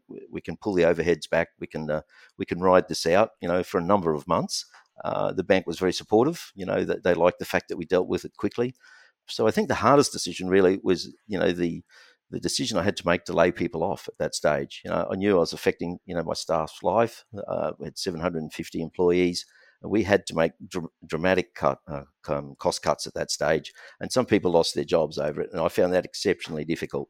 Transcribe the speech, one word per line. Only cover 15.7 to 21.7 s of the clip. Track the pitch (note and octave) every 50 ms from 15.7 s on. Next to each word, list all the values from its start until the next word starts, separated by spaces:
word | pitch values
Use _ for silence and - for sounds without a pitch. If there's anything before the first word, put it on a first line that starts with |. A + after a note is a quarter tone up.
| F#2 - F2 E2+ F2+ F2 _
you | - F2
know, | E2+ E2
my | D#2+ D#2+
staff's | - - - F2 E2 D#2+ D#2 - - -
life. | F#2 F2+ A2 A#2 A2+ - - - _ - G2+ - -
Uh, | F#2+ E2+ D#2+ D#2 - -
we | C#2+
had | E2 - -
seven | - G2 F2 D#2+
hundred | E2+ F#2 F2 E2 D#2
and | D#2 -
fifty | - E2 - - F2+
employees. | E2 D#2 - - F2+ F2 F2 F2+ F2+ F2+ F2 - - - _ _ _ _ _ _
We | - F2 F#2 A2 G#2
had | F2 G#2 F#2+ - -
to | -
make | E2 E2 E2 - _ - -
dr-, | - F#2 E2 D#2+ - _ -
dramatic | D#2+ - D#2 D#2+ F#2 F#2 F2+ F2+ - _
cut, | - - C#2+